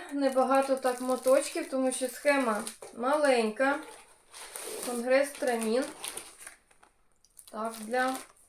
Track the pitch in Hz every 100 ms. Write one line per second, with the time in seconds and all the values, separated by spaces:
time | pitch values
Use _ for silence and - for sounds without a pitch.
0 | 349 285 269 254 247 269 269 262 254 247
1 | 254 254 254 285 302 339 302 262 262 254
2 | 262 - 285 277 240 208 226 - - -
3 | 254 302 285 247 220 214 269 302 - -
4 | - _ _ - - - - - - 240
5 | 247 262 285 - 254 233 220 240 294 -
6 | - - - - - - _ _ _ _
7 | _ _ _ - - 214 226 220 214 254
8 | 262 262 - _